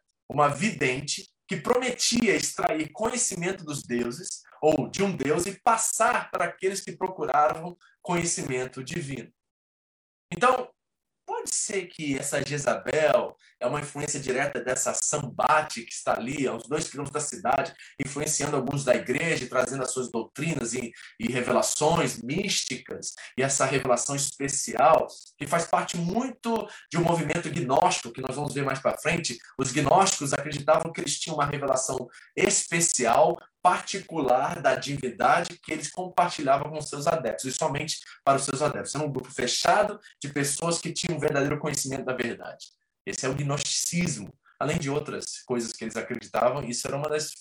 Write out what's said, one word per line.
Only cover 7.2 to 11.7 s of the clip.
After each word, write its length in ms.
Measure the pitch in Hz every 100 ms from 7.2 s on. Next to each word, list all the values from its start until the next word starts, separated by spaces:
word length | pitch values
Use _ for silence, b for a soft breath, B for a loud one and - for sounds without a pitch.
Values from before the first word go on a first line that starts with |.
| 151 147 151 156 170 175 b b
conhecimento 840 | - 175 170 - 147 127 127 131
divino. 460 | 131 170 139 127 - _ _ _ _ _ _ _ _ _ -
Então, 380 | 175 254 254 - _ _ _ _ _ -
pode 280 | 453 -
ser 340 | - -